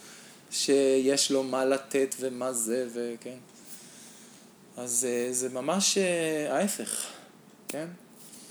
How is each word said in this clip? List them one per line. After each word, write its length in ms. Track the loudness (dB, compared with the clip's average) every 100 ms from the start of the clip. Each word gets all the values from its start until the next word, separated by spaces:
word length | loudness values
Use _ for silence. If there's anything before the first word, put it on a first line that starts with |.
| -12 -20 -20 -20 -8
שיש 800 | -2 2 4 6 6 4 2 2
לו 120 | 2
מה 220 | 2 0 2
לתת 500 | 2 0 0 0 -2
ומה 340 | -6 -4 -4
זה, 340 | -2 0 0 -2
וכן. 440 | -4 -6 -8 -12 -16 -18 -20 -20 -20 -20 -20 -20 -20 -20 -20 -20 -20 -18 -10
אז, 300 | -2 0 2
אה, 240 | 0 0
זה 160 | 0 -2
ממש, 480 | -2 0 2 4 4
אה, 600 | 2 2 0 0 0 0
ההפך, 480 | 0 -2 -4 -6 -8 -12 -20 -20 -20 -16 -10
כן? 200 | -8 -8 -12 -20 -20 -20 -20 -20